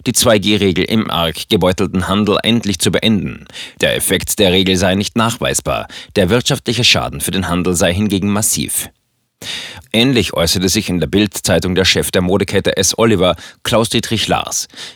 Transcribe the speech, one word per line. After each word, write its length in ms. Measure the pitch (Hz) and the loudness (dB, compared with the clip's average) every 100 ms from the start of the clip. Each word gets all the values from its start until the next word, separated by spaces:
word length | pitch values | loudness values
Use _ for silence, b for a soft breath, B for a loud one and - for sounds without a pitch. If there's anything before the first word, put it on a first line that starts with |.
| - | -4
die 60 | |
zwei 260 | 117 123 110 | 0 4 4
G 200 | 95 104 | 4 2
Regel 260 | 98 90 | 2 2
im 260 | 82 110 - | 0 0 0
arg 380 | 85 82 85 - | -2 -2 -4 0
gebeutelten 640 | 107 90 92 95 95 90 | 2 2 2 0 -2 -2
Handel 300 | 98 104 95 | 0 2 2
endlich 360 | 98 117 101 98 | 2 0 0 -2
zu 120 | - | 0
beenden. 540 | 82 - 104 67 - - B B B | 2 2 0 -2 -10 -16 B B B
Der 160 | 78 60 | 0 0
Effekt 420 | - 92 - - | 0 -2 -2 2
der 120 | 98 | 4
Regel 240 | 92 95 92 | 4 4 2
sei 200 | 95 95 | 2 0
nicht 200 | 104 117 | -2 0
nachweisbar. 720 | 113 - 65 71 - 60 - B B - | -2 0 -4 -4 -2 -6 -6 B B 0
Der 120 | 92 | 2
wirtschaftliche 540 | 120 - - - 117 | 2 0 -2 -2 0
Schaden 380 | 120 - 58 71 | 2 0 -2 -6
für 100 | - | -6
den 160 | 92 90 | -4 -2
Handel 260 | 87 90 | -2 0
sei 200 | 87 92 | 2 2
hingegen 400 | 87 107 95 101 | 2 0 0 0
massiv.“ 560 | 101 110 - - - - _ _ _ _ - B B B B B | -2 -2 -2 -4 -6 -8 _ _ _ _ -18 B B B B B
Ähnlich 400 | 110 123 123 92 | 0 2 2 0
äußerte 340 | - 82 98 92 | 0 0 0 0
sich 220 | 110 - | 0 0
in 100 | 90 | -2
der 80 | 78 | 0
Bild-Zeitung 680 | 98 104 - - 85 90 92 | 2 0 0 0 0 2 0
der 100 | 92 | 2
Chef 240 | 95 80 | 2 0
der 140 | 98 | 0
Modekette 520 | 90 101 98 101 87 - | 2 0 0 -2 0 0
S. 220 | - - | 0 2
Oliver, 380 | 113 101 90 85 B B | 2 4 2 0 B B
Klaus-Dietrich 640 | - 113 117 120 - 110 - | -2 0 2 -2 -2 -4 -2
Lars. 400 | 85 - - - B B | -2 -2 -8 -8 B B